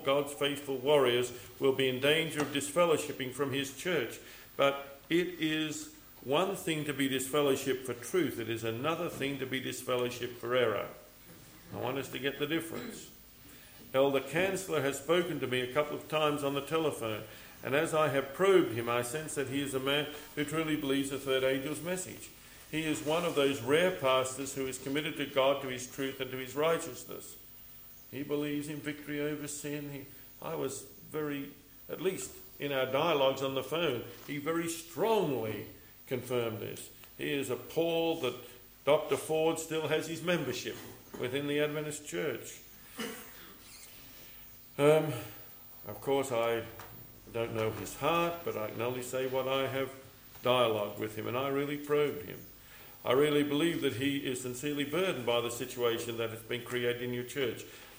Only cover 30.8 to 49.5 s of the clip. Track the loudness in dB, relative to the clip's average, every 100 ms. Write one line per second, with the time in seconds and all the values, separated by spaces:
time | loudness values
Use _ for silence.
30.8 | -12 -18 -10 -6 -4 -4 -8 -14 -20 -20
31.8 | -12 -4 -2 -2 -8 -14 -18 -8 -2 0
32.8 | 2 2 4 4 4 2 0 -2 -2 0
33.8 | 0 0 -4 -12 -8 -6 -2 -2 -2 -6
34.8 | -8 -2 2 4 2 0 -2 -4 -8 -14
35.8 | -20 -18 -6 -6 -2 0 0 -2 -8 -10
36.8 | -14 -18 -18 -8 -4 -2 -2 -4 -4 0
37.8 | 2 2 2 0 -2 -4 -10 -20 -20 -4
38.8 | 4 4 4 -2 2 2 4 2 -2 -2
39.8 | 2 0 0 -4 0 0 0 -4 -4 -8
40.8 | -10 -16 -14 -4 -2 -2 0 2 2 0
41.8 | -4 -6 -6 -4 -2 -4 -8 -16 -18 -20
42.8 | -16 -8 -8 -8 -14 -18 -20 -20 -20 -18
43.8 | -20 -20 -20 -20 -20 -20 -20 -20 -10 4
44.8 | 8 8 6 -2 -8 -14 -20 -20 -20 -18
45.8 | -12 -8 0 2 2 0 2 0 -2 -10
46.8 | -16 -16 -20 -20 -10 -4 -2 0 0 -2
47.8 | -6 -2 2 2 2 -2 -4 -4 -4 -2
48.8 | -2 -2 -4 -2 -2 0 0